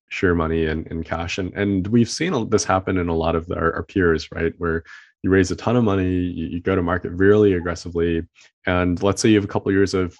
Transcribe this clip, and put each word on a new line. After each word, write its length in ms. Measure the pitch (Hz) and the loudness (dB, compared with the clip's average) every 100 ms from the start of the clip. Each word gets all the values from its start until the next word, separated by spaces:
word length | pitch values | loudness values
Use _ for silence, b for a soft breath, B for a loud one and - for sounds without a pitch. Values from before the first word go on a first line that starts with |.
| _ | _
sheer 240 | - 92 | -2 0
money 320 | 85 80 82 80 | 2 0 0 0
and, 220 | 80 76 | -2 -6
and 180 | 82 78 | -8 -6
cash. 320 | 82 90 - | -6 -6 -6
And, 160 | 90 | -6
and 320 | - 101 98 92 | -2 0 0 2
we've 220 | 120 113 | 2 2
seen 240 | - 165 | 0 -2
a-, 120 | 143 113 | -2 0
this 180 | 104 | 0
happen 340 | - 95 95 92 | 2 0 0 -2
in 120 | 85 | -2
a 60 | 82 | 0
lot 200 | 80 82 | 0 -2
of 160 | 87 | -2
our, 220 | 87 82 82 | -2 -2 -2
our 80 | |
peers, 480 | 85 98 87 80 - | -4 0 2 0 -4
right? 220 | 87 82 - | -4 -4 -2
Where 260 | 87 82 - B B B | -4 -4 -6 B B B
you 80 | 92 | 2
raise 220 | 95 87 | 2 2
a 40 | 87 | -2
ton 200 | - 120 | 0 2
of 80 | |
money, 260 | 110 98 92 | 2 0 0
you, 380 | 90 90 85 80 | -2 -2 -6 -8
you 120 | 87 | -6
go 140 | 90 95 | -2 0
to 60 | |
market 300 | 87 90 82 | 0 -2 -4
really 420 | 87 95 107 104 | 2 4 6 6
aggressively, 720 | 90 85 85 87 85 85 82 82 _ b b - | 4 -2 -6 -6 -2 0 0 -4 _ b b -2
and 380 | 90 90 87 | 0 0 0
let's 180 | 98 95 | 0 2
say 80 | 113 | 4
you 60 | 107 | 4
have 80 | |
a 40 | 98 | 2
couple 220 | 98 104 | -2 0
of 60 | 98 | 2
years 180 | 98 | 2
of 240 | 95 90 - | 0 -2 -4